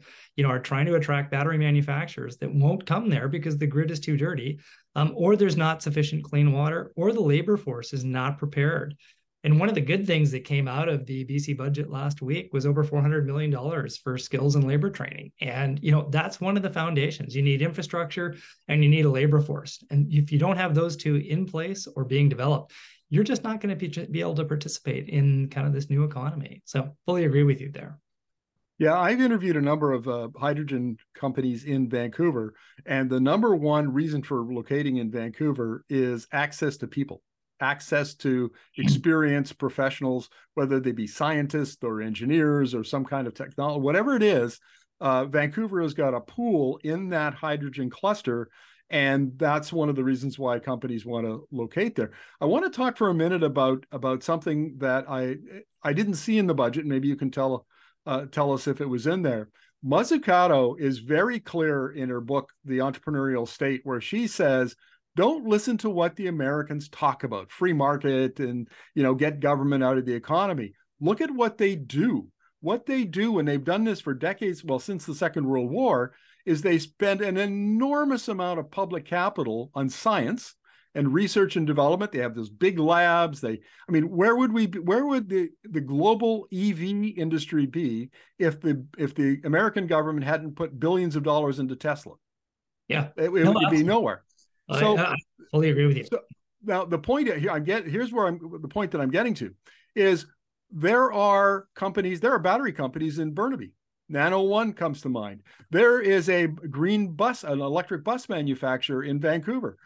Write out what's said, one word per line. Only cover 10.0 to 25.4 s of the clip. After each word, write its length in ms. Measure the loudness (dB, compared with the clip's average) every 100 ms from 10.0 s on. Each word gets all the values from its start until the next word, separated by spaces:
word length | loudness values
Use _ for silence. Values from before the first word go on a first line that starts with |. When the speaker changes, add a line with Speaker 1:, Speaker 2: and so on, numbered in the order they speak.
| 2
Speaker 1:
things 240 | 2 2
that 140 | 0
came 220 | -2 -2 0
out 220 | -2 0
of 180 | -2 -4
the 180 | -8
B 140 | -4 -4
C 140 | -4
budget 380 | -4 -4 -4 -4
last 320 | -4 -6 -4
week 300 | -4 -4 -4
was 140 | -2 0
over 160 | 2
four 180 | 2 2
hundred 260 | 2 2 0
million 240 | -2 -2
dollars 460 | -2 -2 -4 -6 -8
for 200 | -8 -8
skills 380 | -4 0 2
and 120 | 2 2
labor 240 | 2 0
training. 400 | -4 -10 -12 -18 _
And, 380 | -8 -4 -4 -2
you 100 | 2
know, 160 | 2 2
that's 300 | -2 -2 -4
one 160 | -2 0
of 60 |
the 80 | -2
foundations. 640 | -2 -2 0 -2 -4 -6
You 80 | 0
need 200 | 2 2
infrastructure 720 | 0 -2 -6 -4 -4 -4 -6 -8 -18 -18 0
and 140 | 4
you 60 | 6
need 160 | 6
a 60 | 4
labor 300 | 4 4 4
force. 440 | 2 -6 -8 -16 -2
And 220 | 0 2
if 200 | 2 2
you 60 | 2
don't 180 | 2 2
have 180 | 2
those 220 | 2 0 -2
two 200 | 0 0
in 300 | 0 -4 -2
place 400 | -4 -6 -8 -10
or 100 | -8
being 240 | -2 4 4
developed, 440 | 4 0 0 -2 -18 -20 _ _
you're 140 | 0
just 220 | 2 0
not 160 | -2 -4
gonna 160 | -4 -4
be, 100 | -6 -8 -6
be 100 | -4
able 140 | -2
to 100 | -2
participate 640 | -2 -4 -6 -8 -6 -6 -2
in 400 | 2 4 2